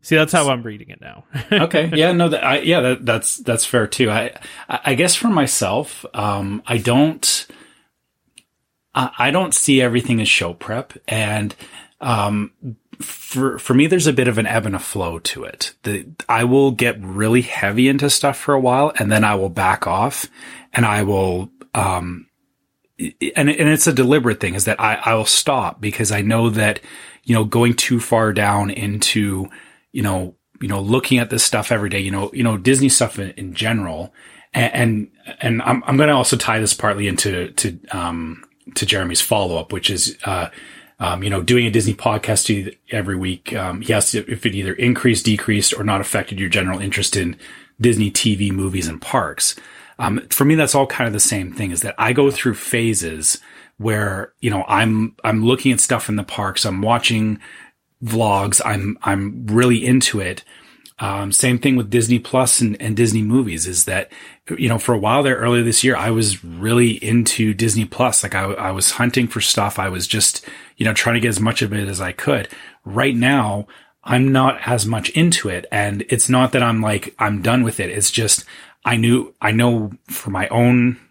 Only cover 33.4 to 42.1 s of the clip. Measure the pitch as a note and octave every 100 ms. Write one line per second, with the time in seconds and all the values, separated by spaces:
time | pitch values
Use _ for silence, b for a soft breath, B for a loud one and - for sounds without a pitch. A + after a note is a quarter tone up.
33.4 | G2 F2 A2 A2+ F#2 D#2+ F2 B B B
34.4 | B - A#2+ - A#2 G#2+ G#2 _ - -
35.4 | B2 A2+ A#2+ B2 - C3+ D3+ C#3 B2 A#2+
36.4 | - A2+ G#2+ - G#2+ G2+ G2+ F2+ G#2 F#2
37.4 | F2+ - G#2 E2 - F2+ E2+ E2+ D#2+ D#2+
38.4 | - _ - - G#2+ G#2 F2+ E2+ - A2
39.4 | F#2 E2 D#2+ G2 - F#2 - - - F#2
40.4 | E2 B B B B B F2+ F#2 G2 G2
41.4 | E2+ B2 A#2 A2 G#2 G#2 A#2